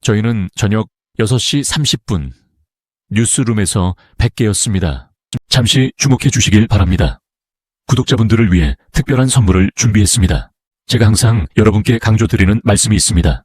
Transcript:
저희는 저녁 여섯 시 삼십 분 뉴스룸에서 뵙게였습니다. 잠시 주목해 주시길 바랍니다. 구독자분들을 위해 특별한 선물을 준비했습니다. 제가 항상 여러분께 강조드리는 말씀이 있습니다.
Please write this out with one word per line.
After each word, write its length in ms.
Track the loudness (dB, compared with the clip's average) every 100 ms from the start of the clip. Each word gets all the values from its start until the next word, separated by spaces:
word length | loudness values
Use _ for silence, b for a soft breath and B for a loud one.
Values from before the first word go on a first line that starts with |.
저희는 480 | 0 -2 0 -4 -6
저녁 340 | -4 -2 -2 -4 _ _ -4
여섯 200 | -2 -2
시 240 | -2 -4
삼십 440 | -4 -4 -2 -4 -4
분 260 | -6 -6 -14 _ _ _ _ _ _ _
뉴스룸에서 840 | -2 -2 -2 -2 0 -2 0 -2 -4 b b
뵙게였습니다. 960 | -4 0 -2 -2 -2 -2 -2 -6 -12 _ _ -14 _
잠시 440 | 0 2 0 0 -2
주목해 340 | -2 0 0
주시길 380 | 0 2 2 2
바랍니다. 520 | 0 0 0 -2 -4 _ _ _ _ _ _ -4
구독자분들을 640 | -2 0 0 2 2 2
위해 240 | 2 0 -4 _
특별한 340 | -6 -2 0 2
선물을 440 | 2 2 2 0
준비했습니다. 800 | 0 0 2 0 0 0 -2 -6 _ _ _ _
제가 200 | 0 2
항상 400 | 2 2 0 -2 0
여러분께 420 | 2 2 0 -2
강조드리는 640 | 0 0 0 2 2 0
말씀이 320 | 0 0 0 0
있습니다. 480 | 0 0 0 -2